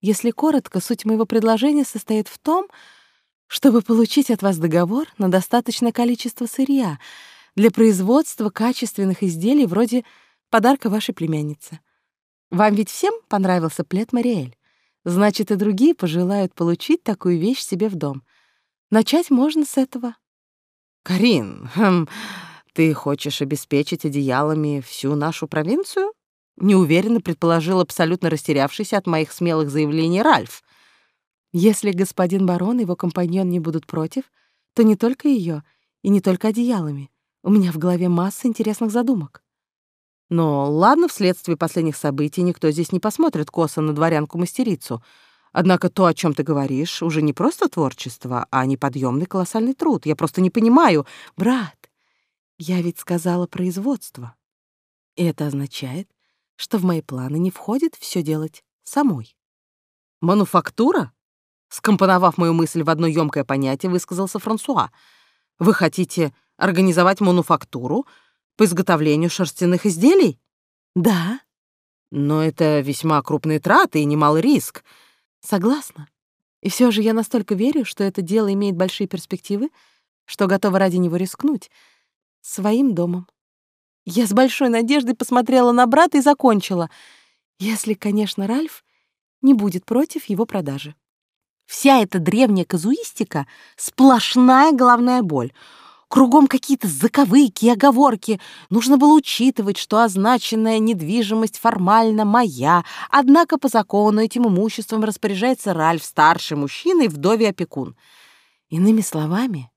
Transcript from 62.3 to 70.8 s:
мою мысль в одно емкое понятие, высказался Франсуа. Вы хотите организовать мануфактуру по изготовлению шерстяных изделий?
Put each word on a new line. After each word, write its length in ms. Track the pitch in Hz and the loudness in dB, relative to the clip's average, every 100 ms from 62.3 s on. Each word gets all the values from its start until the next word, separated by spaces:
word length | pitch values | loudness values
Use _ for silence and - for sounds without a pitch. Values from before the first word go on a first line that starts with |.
| 160 | 2
мою 160 | 170 | 0
мысль 280 | 165 165 170 | 2 0 -2
в 80 | 151 | -2
одно 160 | 160 165 | 0 0
емкое 380 | 156 151 151 | 0 -2 -2
понятие, 460 | 131 139 135 139 185 | -4 -2 -2 -4 -2
высказался 480 | 180 - 175 190 214 | -4 -4 -8 -6 -6
Франсуа. 520 | 214 220 - 220 - _ _ _ _ _ _ - | -6 -6 -4 -4 -4 _ _ _ _ _ _ -2
Вы 160 | 170 | 2
хотите 600 | - 165 - 180 - 156 - _ - | 2 2 -2 -6 -2 -4 -6 _ -4
организовать 640 | 190 175 190 170 180 190 | -2 2 2 4 2 2
мануфактуру 840 | 196 180 156 160 - 131 123 185 277 _ _ _ _ - | 2 2 2 -2 -2 -10 -6 -6 -6 _ _ _ _ 0
по 80 | |
изготовлению 640 | 208 175 190 165 151 151 170 | 0 2 0 0 2 2 0
шерстяных 540 | - 175 - 175 180 | -2 -6 -2 0 0
изделий? 540 | 214 165 240 381 254 131 _ _ _ _ | 0 2 4 6 4 0 _ _ _ _